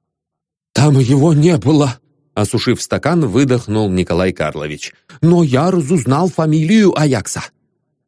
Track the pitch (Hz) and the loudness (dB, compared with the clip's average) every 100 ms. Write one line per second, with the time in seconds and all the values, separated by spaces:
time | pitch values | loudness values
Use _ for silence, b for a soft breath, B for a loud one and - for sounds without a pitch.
0 | _ _ _ _ _ _ _ - 147 135 | _ _ _ _ _ _ _ 0 2 2
1 | 117 139 160 151 165 156 170 156 143 - | 2 2 2 2 2 2 2 2 0 -4
2 | _ _ _ - 107 117 - 101 - 95 | _ _ _ -6 -4 -2 -2 -4 -4 -4
3 | 139 175 135 107 139 123 - 107 107 92 | -2 0 0 0 0 0 -2 -4 -2 -2
4 | 87 85 92 - 78 73 76 73 - B | -2 0 -2 -2 -6 -6 -10 -12 -14 B
5 | B B 160 175 160 127 175 185 135 175 | B B 2 2 2 0 0 0 0 -2
6 | 120 139 180 - 156 156 156 220 196 143 | 0 0 0 -2 0 0 2 4 4 2
7 | 151 120 - - - _ _ _ _ _ | 0 0 -4 -10 -12 _ _ _ _ _